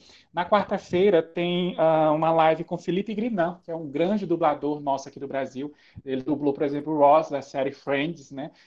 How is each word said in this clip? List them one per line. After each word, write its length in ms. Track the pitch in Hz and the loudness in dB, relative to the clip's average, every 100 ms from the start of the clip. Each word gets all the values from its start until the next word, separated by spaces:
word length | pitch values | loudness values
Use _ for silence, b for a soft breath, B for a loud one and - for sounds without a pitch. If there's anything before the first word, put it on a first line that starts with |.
| B B B | B B B
Na 160 | 170 180 | -6 0
quarta-feira 720 | 208 - 190 - 180 202 170 | 0 0 -6 -2 2 4 4
tem, 540 | - 175 175 175 180 - | 2 -2 -2 0 -2 0
ah, 340 | 160 160 156 | 2 4 4
uma 180 | 151 156 | 2 2
live 300 | 165 160 160 | 4 4 2
com 160 | 170 175 | -2 -6
Felipe 340 | - 175 202 | -4 -4 -2
Grinan, 460 | 202 240 196 170 - | -4 -2 -2 -2 -4
que 60 | - | -10
é 20 | |
um 140 | 165 151 | -10 -6
grande 360 | 143 175 214 | -2 0 0
dublador 540 | 180 165 160 143 143 147 | 0 2 2 2 -2 -4
nosso 280 | 143 135 139 | -2 -4 -6
aqui 100 | 131 | -12
do 80 | 139 | -8
Brasil. 460 | 135 127 127 147 B B 135 | -6 -6 -8 -10 B B -16
Ele 180 | 135 131 | -6 -4
dublou, 300 | 143 143 143 | -2 0 0
por 100 | 139 | 0
exemplo, 340 | 147 143 147 151 | -2 -2 -2 4
Ross, 340 | 143 156 160 | 6 6 4
da 120 | 143 | -4
série 300 | - 143 135 | -6 -4 -4
Friends, 580 | - - 139 156 147 - | -6 -4 -2 -2 -6 -14
né? 220 | 139 156 b | -14 -14 b